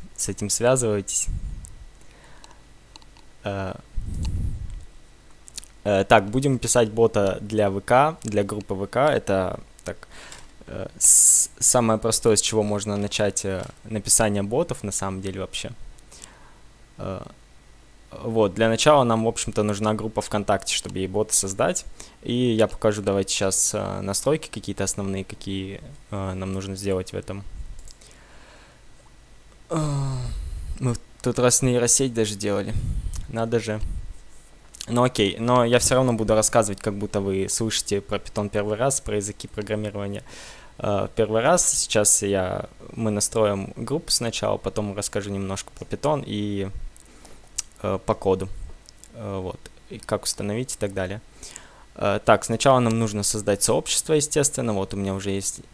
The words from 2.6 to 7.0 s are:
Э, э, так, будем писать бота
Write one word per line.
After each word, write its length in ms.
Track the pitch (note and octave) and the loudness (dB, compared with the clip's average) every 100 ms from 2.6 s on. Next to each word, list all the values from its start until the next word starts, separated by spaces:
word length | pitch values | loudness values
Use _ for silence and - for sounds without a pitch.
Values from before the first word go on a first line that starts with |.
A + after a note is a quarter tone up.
| - - - - - - - - | -20 -20 -20 -20 -20 -20 -20 -12
Э, 320 | G#2 G2 F#2+ - - - - - - - - - - - - - - - - - - - - - | -6 -4 -6 -8 -8 -6 -4 -4 -2 -2 -2 -4 -6 -10 -12 -18 -20 -20 -20 -20 -18 -16 -16 -6
э, 220 | G#2 G2 G2 | 0 2 6
так, 240 | A2+ G2 | 6 6
будем 280 | B2 C#3 B2+ | 0 2 2
писать 340 | A#2+ B2 A2 | 2 4 4
бота 460 | A2 | 4